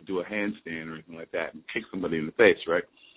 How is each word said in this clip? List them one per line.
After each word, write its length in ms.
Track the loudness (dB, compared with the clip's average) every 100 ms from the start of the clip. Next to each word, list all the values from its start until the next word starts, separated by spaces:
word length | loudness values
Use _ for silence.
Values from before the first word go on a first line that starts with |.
| -4
do 140 | -4
a 40 | -2
handstand 640 | -2 -4 -4 -8 -8 -8
or 40 |
anything 220 | -12 -14 -16
like 140 | -8
that 220 | -6 -6
and 100 | -8 -8
kick 100 | -8 -6
somebody 280 | -6 -2 -2
in 100 | -2
the 40 |
face, 260 | 6 6 6 2
right? 160 | -2 -2 _ -20